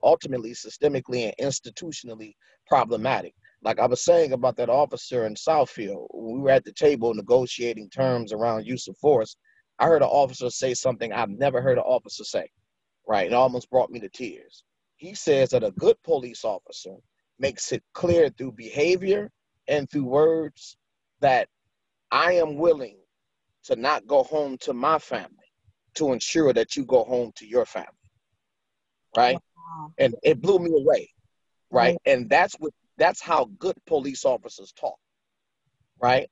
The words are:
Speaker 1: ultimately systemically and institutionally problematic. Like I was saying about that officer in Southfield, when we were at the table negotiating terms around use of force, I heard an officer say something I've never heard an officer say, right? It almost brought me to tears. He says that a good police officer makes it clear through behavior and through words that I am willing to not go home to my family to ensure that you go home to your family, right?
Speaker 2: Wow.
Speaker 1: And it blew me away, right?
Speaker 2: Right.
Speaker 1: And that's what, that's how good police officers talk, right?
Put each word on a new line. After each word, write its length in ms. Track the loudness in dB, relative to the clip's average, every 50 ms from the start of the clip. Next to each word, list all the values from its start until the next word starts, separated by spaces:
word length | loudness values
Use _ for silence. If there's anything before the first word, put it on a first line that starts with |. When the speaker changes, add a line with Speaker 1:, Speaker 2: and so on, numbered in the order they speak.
| 4
Speaker 1:
ultimately 500 | 4 4 4 2 -6 -8 -8 -8 -10 -14
systemically 720 | -14 -16 -16 -10 -2 -2 0 0 0 -6 -4 -6 -4 -4
and 100 | -4 -6 -4
institutionally 920 | -6 -6 -6 -6 -10 -14 -16 -14 -14 -12 -12 -12 -14 -16 -16 -16 -18 -20 -20 _ _ _ _ _ _
problematic. 680 | 0 2 2 2 0 -2 -4 -2 -2 -2 -2 -4 -8 _ _ _ _ _ _ -4
Like 160 | -4 0 0
I 80 | 2
was 180 | 0 0 0 2
saying 280 | 4 4 4 4 2 0
about 240 | 0 0 0 0
that 120 | 0 -2 0
officer 580 | 2 2 2 0 -2 -10 -10 -6 -4 -2 -2
in 80 | -2 -4
Southfield, 720 | -4 -2 0 2 2 2 0 -2 -10 -8 -8 -8 -10 -12 -14
when 240 | -14 -12 -10 -8 -8
we 60 | -4
were 100 | 2 4
at 140 | 4 4 2
the 80 | 0 -6
table 420 | 2 2 2 2 2 0 -2 -2
negotiating 760 | -2 0 2 2 2 2 0 -6 -6 -4 -6 -6 -6 -12 -14
terms 420 | -4 -2 0 0 0 -2 -4 -6 -6
around 340 | -2 -2 -2 -2 -2 -4
use 220 | -6 -8 -10 -10 -14
of 80 | -12 _
force, 380 | 2 4 4 4 2 -2 -8 _ _ _ _ _ _ _ _ 0
I 80 | 2
heard 160 | 4 4 4 4
an 60 | 4
officer 420 | 4 2 2 2 0 -4 -6 -6
say 240 | -6 -4 -4 -2 -2
something 380 | -2 -2 -2 -2 -2 -6 -6 -4
I've 180 | -4 -4 -4
never 320 | -4 -2 -2 0 0 0 2
heard 160 | 2 2 2
an 60 | 2
officer 400 | 0 0 -2 _ -6 -16 -14 -12
say, 260 | -6 -6 -6 -6 -6 _ _ _ _ _ _ _ _ _ _ _
right? 200 | -2 -2 0 0
It 60 | 2 2
almost 380 | 4 4 4 2 -2 -8 0
brought 200 | 0 0 0 0
me 100 | -4 -12
to 80 | -14 -14
tears. 560 | _ -12 -12 -12 -12 -14 -20 _ _ -20 _ _ _ _ _ _ _
He 180 | _ -20 -18 -14
says 360 | -8 0 2 4 4 4 2
that 140 | 2 0 0
a 80 | 0 -4
good 240 | 0 2 2 2 _ _
police 400 | -2 -2 -2 -2 -6 -14 -8 -6
officer 520 | -6 -6 -6 _ -16 -20 -18 -16 -18 -18 -20 _ _ _ _ _ _ _ -4
makes 340 | -4 -4 -4 -4 -8 -6 -6
it 100 | -6 _ _ -12
clear 340 | -4 0 2 4 4 4 4
through 220 | 2 -4 -10 -10 -10
behavior 760 | -12 -16 -10 -2 0 2 2 2 0 0 0 0 -2 -2 -8 _ _ _ _ _ _ -6 -2
and 200 | -2 -2 -2 -4
through 140 | -6 -6 -4
words 720 | 0 2 4 4 4 4 2 -2 -6 -10 _ -20 -20 -20 _ _ _ _ _ _ _ _ 0
that 280 | 2 2 2 2 0 -2 _ _ _ _ _ _ _ _ _ _ _ -2
I 220 | 0 0 2 2 2
am 220 | 2 2 0 -2
willing 420 | 0 2 2 2 2 -2 -14 -14 _ _ _ _ _ _ _ _ _ _ _ _ _ _
to 120 | -6 -4
not 300 | -2 0 0 0 -2 -2 0
go 160 | 0 0 0
home 340 | 2 -2 -4 -4 -4 -6 -10 -8
to 100 | -8 -6
my 260 | -2 0 0 0 0
family 540 | -2 -4 -8 -8 -8 -10 _ _ _ _ _ _ _ _ _ _ _ _ -6
to 180 | -4 0 0 0
ensure 400 | -2 -2 -2 0 2 4 4 4
that 240 | 2 0 0 -2
you 80 | -8 -4
go 200 | 2 2 2 2
home 260 | 2 -2 -4 -4 -4 -8
to 100 | -18 -14
your 180 | -2 -2 -2 -2
family, 240 | -2 -6 -12 -12 -12 -20 _ _ _ _ _ _ _ _ _ _ _ _ _ _ _ _ _ _ _ _ _ _ _ 0
right? 220 | 2 2 2 2 0 _ _ _
Speaker 2:
Wow. 360 | _ -20 -16 -14 -14 -14 -12 -2 0
Speaker 1:
And 160 | 0 0 0 0 2
it 160 | 2 2 2
blew 180 | 2 2 2 2
me 120 | 2 2
away, 400 | 0 2 4 4 2 2 0 -6 _ _ _ _ _ _ _ _ _ _ _ -2
right? 200 | 2 2 4 4
Speaker 2:
Right. 80 | 2 0 2
Speaker 1:
And 220 | 2 2 2 2 2
that's 260 | 4 4 4 2 -2 -8
what, 140 | -10 -10 -12 _ _ _ _ 2
that's 220 | 2 2 2 0
how 280 | -4 -2 0 0 0 -2 -6 -8
good 180 | -6 -6 -6 _ _
police 380 | -2 -2 -2 -2 -2 -8 -2 0
officers 480 | 0 0 0 -4 -12 -20 -20 -20 -20 _
talk, 260 | -10 -10 -10 -10 _ _ _ _ _ _ _ _ _ _ _ _ _ _ _ _ _ _ _ _ -2
right? 280 | 0 2 2 2 0 -4